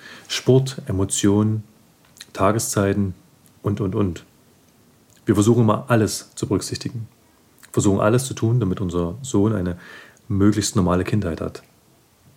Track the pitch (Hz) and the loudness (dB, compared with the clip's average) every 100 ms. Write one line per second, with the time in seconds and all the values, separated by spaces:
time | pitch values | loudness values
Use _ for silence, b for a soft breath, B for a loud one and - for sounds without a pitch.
0 | B B B - - 131 135 - - 95 | B B B -6 4 4 2 -8 -6 -2
1 | 98 - 101 101 107 110 - _ _ _ | -2 0 2 4 2 -2 -6 _ _ _
2 | _ - - - 98 110 - - 98 101 | _ -20 -14 -2 0 0 -2 0 0 0
3 | 98 90 _ _ _ _ 107 101 101 107 | -2 -6 _ _ _ _ -4 -2 -2 -2
4 | 98 82 - _ _ _ _ _ _ _ | -2 -4 -14 _ _ _ _ _ _ _
5 | _ _ - 101 104 120 110 104 - 117 | _ _ 0 2 4 4 4 2 2 2
6 | 101 - - - - 95 - - - 113 | 2 -2 -12 -10 -2 -2 -4 -8 -8 -10
7 | 110 _ _ _ _ _ - - 101 98 | -12 _ _ _ _ _ -8 0 2 2
8 | 107 120 131 110 113 123 98 90 90 87 | 2 2 -2 -2 0 2 0 -2 -2 -2
9 | 85 98 - 104 104 107 90 87 B B | -4 -6 -2 2 2 0 -4 -6 B B
10 | B B - 98 101 107 - - 90 90 | B B -4 2 4 2 0 0 2 0
11 | 92 107 87 80 85 - _ _ _ _ | 0 -2 -2 -6 -8 -10 _ _ _ _
12 | _ _ _ | _ _ _